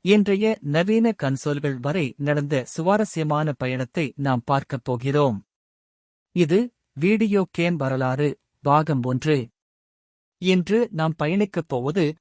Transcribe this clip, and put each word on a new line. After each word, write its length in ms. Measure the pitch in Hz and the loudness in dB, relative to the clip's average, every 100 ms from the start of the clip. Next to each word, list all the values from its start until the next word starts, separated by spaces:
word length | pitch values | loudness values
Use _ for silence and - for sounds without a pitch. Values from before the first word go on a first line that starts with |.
இன்றைய 580 | 175 208 202 196 214 220 | 4 4 4 2 0 -2
நவீன 540 | 143 147 185 220 226 214 | -2 0 2 2 2 0
கன்சோல்கள் 540 | 139 135 151 147 147 131 | -4 -2 -4 -2 -4 -4
வரை 380 | 131 175 139 - | -4 -2 -4 -4
நடந்த 480 | 139 147 143 143 | -2 -2 0 -4
சுவாரஸ்யமான 880 | 123 - 165 208 214 - 156 147 156 | -4 -4 0 0 0 -4 -2 0 -2
பயணத்தை 600 | 139 127 127 127 - 147 - | -2 -4 -4 -4 -4 -4 -2
நாம் 260 | 139 127 | -2 -2
பார்க்கப் 400 | - 139 - 135 | 0 -2 -2 -10
போகிறோம். 600 | - 123 127 143 143 101 - _ _ _ _ _ _ _ _ | -4 -4 0 2 2 0 -8 _ _ _ _ _ _ _ _
இது 420 | 180 160 185 240 _ _ | 0 2 2 0 _ _
வீடியோ 560 | - 170 220 220 202 180 | -2 0 2 2 2 0
கேம் 260 | - 170 170 | -2 -2 0
வரலாறு, 640 | 135 131 131 127 147 - _ _ | -2 0 -2 0 -2 -4 _ _
பாகம் 420 | 143 147 156 139 | 2 2 2 0
ஒன்று. 460 | 123 127 156 147 113 _ _ _ _ _ _ _ _ _ | 0 -2 0 0 -2 _ _ _ _ _ _ _ _ _
இன்று 500 | 180 185 165 214 233 | 2 2 2 0 0
நாம் 220 | 160 160 160 | -2 -2 -2
பயணிக்கப் 460 | 151 190 202 175 160 | -2 0 -2 -4 -4
போவது 460 | 131 127 175 151 151 | -4 -2 0 -2 -4